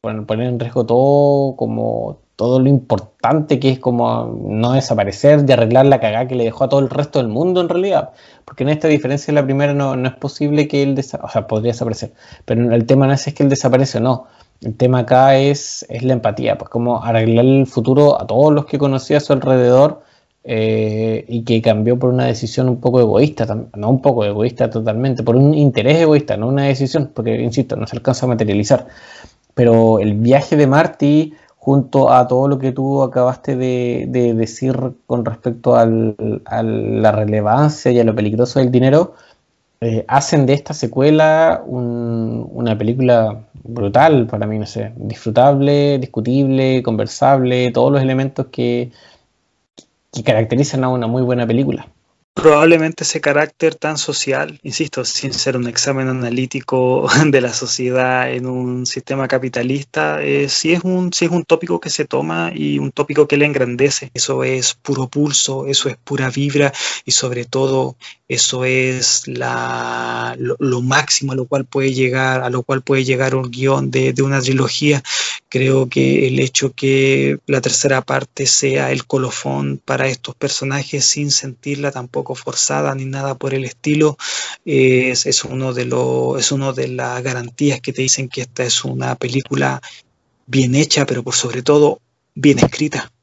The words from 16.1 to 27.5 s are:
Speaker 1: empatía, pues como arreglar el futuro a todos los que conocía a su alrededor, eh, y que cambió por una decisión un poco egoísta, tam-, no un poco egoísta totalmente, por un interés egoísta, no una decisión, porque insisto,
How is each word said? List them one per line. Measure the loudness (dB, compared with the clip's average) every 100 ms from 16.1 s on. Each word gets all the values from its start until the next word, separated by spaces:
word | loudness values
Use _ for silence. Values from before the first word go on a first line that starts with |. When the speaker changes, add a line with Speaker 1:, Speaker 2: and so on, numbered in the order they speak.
Speaker 1:
empatía, | 0 0 -2 -2 -2
pues | -4
como | -4 -2 -2
arreglar | 0 0 4 4
el | 6 4 4
futuro | 0 2 4 6 4
a | 0
todos | 2 4
los | 4 0
que | -2
conocía | 0 -2 0 0
a |
su | 2
alrededor, | 0 2 4 6 6 4 2 _ _ _ _
eh, | -6 -2 0 0 -2 -2 -2 -4 -4
y | -8
que | 0 2
cambió | 2 2 2 2
por | 2
una | 0 0
decisión | -2 -4 -2 -2
un | 0
poco | 2 4
egoísta, | 4 4 2 0 -4
tam-, | -4 -8 -6
no | 0
un | 2
poco | 2 2
egoísta | 0 0 -2 -2 -4
totalmente, | -2 -2 -2 -2 -2
por | 2 4
un | 4
interés | 4 2 2 2 4
egoísta, | 4 4 2 -4
no | -2
una | 0
decisión, | 0 0 -2 -2 -4
porque | -4 -4 -2
insisto, | -2